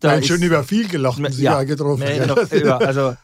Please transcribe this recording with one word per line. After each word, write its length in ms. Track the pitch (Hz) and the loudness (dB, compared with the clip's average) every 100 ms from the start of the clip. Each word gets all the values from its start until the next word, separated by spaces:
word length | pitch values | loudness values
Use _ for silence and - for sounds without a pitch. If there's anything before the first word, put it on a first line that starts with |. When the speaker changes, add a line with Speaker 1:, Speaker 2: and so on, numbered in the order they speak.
Speaker 1:
da 80 | 151 | 2
Speaker 2:
Nein, 120 | 151 | 2
Speaker 1:
ist 60 | 143 | 2
Speaker 2:
schon 140 | 175 | 0
über 220 | 175 160 | 2 0
viel 240 | 131 208 214 | 0 -2 -2
gelacht, 300 | 160 131 123 | -2 -2 -2
Speaker 1:
Me-, 100 | 143 | -4
Speaker 2:
muss 100 | 131 | 0
ich 60 | |
Speaker 1:
ja. 140 | 139 143 | 0 0
Speaker 2:
ja 60 | |
getroffen 360 | 135 147 143 139 | -2 -2 -2 -2
Speaker 1:
Nee, 180 | 139 147 | -2 -2
Speaker 2:
werden. 100 | 127 | 0
Speaker 1:
noch 240 | 139 220 | 0 0
über, 280 | 214 - 127 | 2 2 2
also 360 | 220 135 135 127 | 0 0 -2 -4